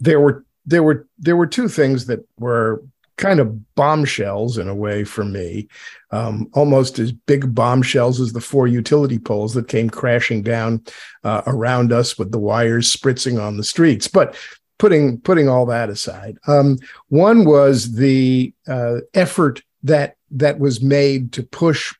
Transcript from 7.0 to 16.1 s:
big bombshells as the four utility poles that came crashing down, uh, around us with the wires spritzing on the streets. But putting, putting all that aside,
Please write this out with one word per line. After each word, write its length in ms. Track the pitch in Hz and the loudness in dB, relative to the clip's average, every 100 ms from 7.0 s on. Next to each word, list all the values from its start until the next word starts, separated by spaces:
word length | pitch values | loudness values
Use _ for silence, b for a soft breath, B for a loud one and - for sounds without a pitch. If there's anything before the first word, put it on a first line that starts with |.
| 113 | -4
big 420 | 120 - 143 135 | -4 -2 0 0
bombshells 680 | 113 120 127 127 135 120 127 | 0 2 2 2 0 0 0
as 140 | 123 | -4
the 80 | 117 | -6
four 240 | - 139 123 | -4 0 2
utility 520 | 120 - 147 139 117 | 0 0 0 0 -2
poles 360 | - 107 107 | -4 -4 -4
that 140 | 123 117 | -6 -4
came 200 | 113 113 | -2 -2
crashing 540 | - 127 120 - 113 | -2 -2 0 -2 -4
down, 420 | 104 117 113 113 - B B B | -4 -4 -2 -4 -8 B B B
uh, 160 | 107 107 - | -4 -4 -4
around 480 | 127 117 127 120 | -4 0 0 2
us 240 | 120 123 - | 2 -2 -4
with 120 | 101 | -6
the 80 | 113 | -4
wires 560 | 104 110 117 117 117 | -2 0 0 0 -2
spritzing 480 | - 135 127 135 120 | -2 -2 -2 -2 -4
on 140 | 104 104 | -4 -6
the 80 | |
streets. 420 | 104 - 165 107 - | -6 2 2 2 0
But 300 | 196 - B B B _ - | 0 0 B B B _ 0
putting, 400 | 214 160 143 117 | 2 4 2 -2
putting 260 | - 180 139 | 0 2 2
all 160 | 127 | 2
that 240 | 120 120 113 | 0 -2 -4
aside, 480 | 104 - | -8 -10